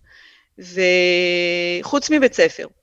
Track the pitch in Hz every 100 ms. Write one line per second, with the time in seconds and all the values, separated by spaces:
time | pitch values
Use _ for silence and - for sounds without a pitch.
0 | _ _ - _ _ - 180 180 185 180
1 | 180 175 180 175 175 175 175 175 - 285
2 | - 302 254 - 165 - 160 _